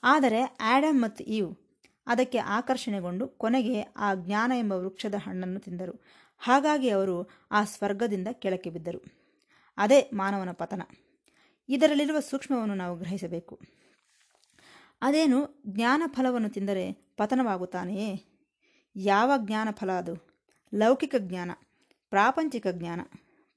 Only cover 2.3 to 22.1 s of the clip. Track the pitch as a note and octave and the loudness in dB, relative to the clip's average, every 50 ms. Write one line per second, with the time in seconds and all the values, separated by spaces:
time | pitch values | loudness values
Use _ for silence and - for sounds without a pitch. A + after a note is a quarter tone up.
2.3 | B3+ A3+ - - G3+ A3+ B3 - C4 A#3 - B3 G3+ G3 F3 F3+ F3 F#3 B3 - | 0 -2 -2 0 -2 -2 0 0 -2 -2 -2 -4 -4 -4 -4 -4 -4 -4 -6 -6
3.3 | - - - A3 A#3+ C4 A#3 A3 B3 G#3+ - - - - G#3 G3+ G3 F#3 E3+ F3+ | -6 -4 -2 2 2 2 2 2 0 -2 -4 -6 -6 -2 0 0 0 0 -2 -2
4.3 | G3+ G#3 A3+ B3 C4 B3 A3+ G#3 G3 F3+ F3+ F#3+ F#3+ - - G#3+ G3 G3+ - G3 | 0 0 2 2 0 0 0 0 -2 -2 -4 -6 -8 -6 -8 -6 -6 -6 -6 -6
5.3 | F#3 F#3 F#3 F#3 F#3 G3 - F#3+ F3 F3 F#3 F3+ - - _ _ _ _ _ _ | -8 -6 -6 -6 -6 -8 -8 -10 -10 -10 -8 -10 -12 -14 _ _ _ _ _ _
6.3 | _ _ - A#3 B3+ C#4+ C#4+ D4+ D4+ D4 C4 B3 G#3 F#3+ F#3+ F#3+ F3+ F3 F3+ - | _ _ 0 4 4 4 6 4 2 2 2 2 2 2 2 2 0 -4 -4 -8
7.3 | - _ _ - - G#3 G#3 G3+ - - G3+ G3+ G3+ G3 A#3 A3+ G#3 F#3 F3+ G#3+ | -12 _ _ 0 0 0 0 0 -4 -4 -4 -2 -2 0 -2 -2 -2 -2 -4 -6
8.3 | B3 - - G3 F#3 F#3 F#3 E3+ E3 E3+ D#3+ F3 E3+ - - - _ _ _ _ | -8 -4 -2 -2 -2 -2 -4 -8 -10 -8 -8 -8 -10 -10 -12 -18 _ _ _ _
9.3 | _ _ _ _ _ _ _ _ - - G3+ G#3+ C4+ C#4+ B3 - A#3 G3+ F#3+ G3 | _ _ _ _ _ _ _ _ -4 0 4 8 8 8 6 4 -2 -2 -2 0
10.3 | G3+ G3 F#3+ F3+ F3 - E3+ - G#3 F#3 F3 - - _ _ _ _ _ _ _ | 0 -2 -4 -6 -6 -6 -8 -6 -6 -8 -10 -12 -16 _ _ _ _ _ _ _
11.3 | _ _ _ _ _ _ _ - C4 C4+ D#4 D4+ D4+ C#4+ D4 C#4+ D#4 D4+ C#4 - | _ _ _ _ _ _ _ -4 -2 -2 0 0 0 -2 -2 0 -2 -4 -4 -4
12.3 | - C#4 - - C4+ A#3+ A3 G#3 G3+ F#3+ F3+ F3+ F3 E3+ - E3+ G3 F#3 F#3+ E3+ | -8 -8 -6 -4 -4 -4 -4 -4 -6 -6 -6 -8 -8 -10 -10 -10 -8 -8 -8 -8
13.3 | E3+ E3 - - - - - - _ _ _ _ _ _ _ _ _ _ _ _ | -10 -10 -12 -14 -20 -20 -20 -20 _ _ _ _ _ _ _ _ _ _ _ _
14.3 | _ _ _ _ _ _ _ - - - - _ _ - - C4 C#4+ D#4 D#4+ D4 | _ _ _ _ _ _ _ -20 -20 -20 -20 _ _ -4 0 2 4 4 4 6
15.3 | B3 C4+ D4 - - _ - G#3 F#3 G#3 A#3 A#3+ C4+ D4+ E4+ C#4+ C#4+ B3+ C4 B3+ | 4 4 2 0 -6 _ -12 -8 -4 0 2 2 4 2 2 0 -2 0 0 0
16.3 | B3 A#3+ A3 G#3 - G3+ G3 G3+ G3+ F#3+ F3+ F#3 G3 _ _ _ _ - G#3 G#3 | 2 0 -2 -2 -2 -4 -2 -2 -2 -2 -2 -4 -6 _ _ _ _ -4 -2 0
17.3 | B3+ B3+ B3+ A#3 F#3+ F3+ F3+ F3+ - F3+ F3+ F3+ G#3 F#3+ G#3+ G#3+ F#3+ - - _ | 2 0 2 0 0 -2 -4 -6 -6 -8 -6 -6 -6 -4 -4 -4 -6 -8 -10 _
18.3 | _ _ _ _ _ _ _ _ _ _ _ _ - G3 F#3+ G3+ G3 G3+ A#3 C4 | _ _ _ _ _ _ _ _ _ _ _ _ -12 -4 0 2 4 4 6 4
19.3 | C#4+ C4 G#3+ G3 A3 G#3+ A3 G#3+ G#3 - G#3+ F#3+ F#3 F3+ F3 E3+ E3+ E3 _ _ | 4 2 2 -2 -2 -2 -2 -2 -4 -4 -4 -2 -2 -2 -4 -6 -8 -10 _ _
20.3 | _ _ _ _ _ _ _ - - G3+ G#3+ A3+ C4+ C4+ D#4+ C#4+ - B3 G3 F3 | _ _ _ _ _ _ _ -6 0 2 6 6 4 4 2 -2 -2 -2 -2 -2
21.3 | F3+ F3+ F3 F3 F3 - _ _ _ _ _ _ _ _ _ - | -6 -6 -6 -8 -8 -10 _ _ _ _ _ _ _ _ _ -2